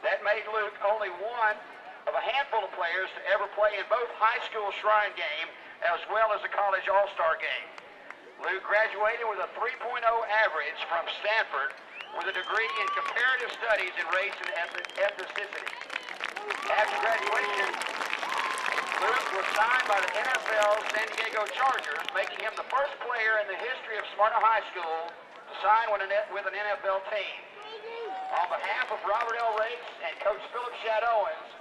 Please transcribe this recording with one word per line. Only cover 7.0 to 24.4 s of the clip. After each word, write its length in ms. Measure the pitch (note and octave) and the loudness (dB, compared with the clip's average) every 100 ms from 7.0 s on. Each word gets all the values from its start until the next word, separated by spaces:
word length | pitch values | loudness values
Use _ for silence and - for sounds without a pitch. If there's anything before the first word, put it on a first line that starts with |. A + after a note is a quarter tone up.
| G3+ - E3 D#3 | 4 4 2 2
game. 240 | D3+ B2+ - - - - - - - - | 0 -4 -6 -14 -18 -18 -18 -18 -18 -6
Luke 240 | D3 F#3+ | -2 -2
graduated 640 | - G#3 A3 G3 G#3+ A#3 A#3 | 2 4 4 4 2 2 -2
with 160 | G3 | -2
a 80 | F#3 - | -4 -2
three 160 | A3+ B3+ | -4 -2
point 240 | A#3+ A#3+ A#3 | -4 2 2
oh 160 | A#3 A3 G#3 G#3 | 2 2 4 4
average 320 | - D3+ E3 - | 2 -4 -6 -2
from 160 | E3+ - - | -2 -2 -2
Stanford 560 | G3+ A3 - C#3 G3+ - - - - - | 2 2 2 0 -2 -4 -14 -14 -10 -6
with 160 | E3+ | -2
a 40 | F#3 | -2
degree 360 | F3+ G3+ A3+ G#3+ | 0 0 0 0
in 80 | G3 - | -2 -2
comparative 560 | - - B3 B3+ A#3 - | -2 2 2 2 -2 -4
studies 320 | A3+ G3+ F#3 F3 | 2 2 2 -2
and 80 | F3 F3+ | 0 0
race 240 | G3+ F#3 | 0 -4
and 80 | - - | -6 -4
eth-, 320 | E3+ - - - | -4 -6 -8 0
ethnicity. 720 | G3 - F3+ - G3+ - - - - - - - - - G#4 - - | 0 0 -8 -6 -6 -8 -8 -10 -8 -8 -8 -6 -6 -6 -4 -4 2
After 260 | D#4 - - | 4 4 2
graduation, 640 | - - - A3+ G#3 - - - - - - - - - - - - - - - | 0 0 0 0 0 0 -2 -2 -4 -4 -4 -2 -2 -2 -2 -2 -2 -2 -2 0
Luke 320 | - - - F#3+ | 2 2 0 -2
was 80 | F3+ G3+ | 0 2
signed 320 | A3 C4 - | 4 4 4
by 160 | G3+ | 2
the 80 | F#3 F#3+ | 2 -2
N 80 | B3+ | 0
F 160 | B3+ - A3 G#3 | 0 0 4 4
L 80 | G#3+ - | 4 0
San 160 | G#3+ A3 - | -2 -2 -2
Diego 320 | A3 A3 G#3 F#3 | -2 0 -2 2
Chargers, 480 | C4+ A#3 - D3 - | 2 2 -2 -4 -2
making 320 | F#3+ G#3+ G3 | -2 -2 -2
him 80 | G#3 G#3+ | -4 -4
the 80 | - | -2
first 240 | - C#4+ - | 0 0 -2
player 400 | - A#3+ A3 A3 | -4 0 2 2
in 80 | G3+ | 2
the 80 | F3+ | -2
history 400 | A3 B3+ - G#3+ | -4 -6 -6 -6
of 80 | - | -6
Smyrna 240 | - G#3 | 4 6
High 240 | A3+ | 8